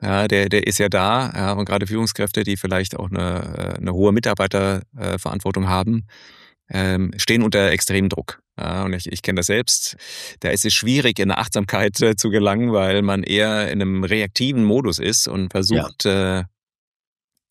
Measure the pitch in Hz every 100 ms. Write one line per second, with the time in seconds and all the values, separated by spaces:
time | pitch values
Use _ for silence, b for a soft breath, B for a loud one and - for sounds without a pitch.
0 | 101 98 104 101 98 101 - 101 101 98
1 | 95 120 127 95 98 101 95 101 98 110
2 | 110 - 104 - 104 98 95 92 95 -
3 | 95 95 90 90 78 80 92 90 90 90
4 | 101 107 117 98 95 98 98 98 104 127
5 | 95 90 - 101 98 95 95 92 98 113
6 | 101 B B B B B _ 95 95 92
7 | 92 104 - 117 110 101 98 85 - 98
8 | 95 - - - _ - 80 90 95 90
9 | 85 - - 98 87 107 127 - - -
10 | B B B B 85 67 110 - 110 135
11 | 127 104 95 87 - 104 98 101 104 98
12 | 113 107 113 104 101 101 120 104 95 101
13 | 101 98 - 101 107 107 98 92 95 95
14 | 92 107 101 - 127 131 107 117 117 -
15 | - 110 - 98 92 98 95 110 69 -
16 | 104 98 92 92 92 _ _ _ _ _
17 | _ _ _ _ _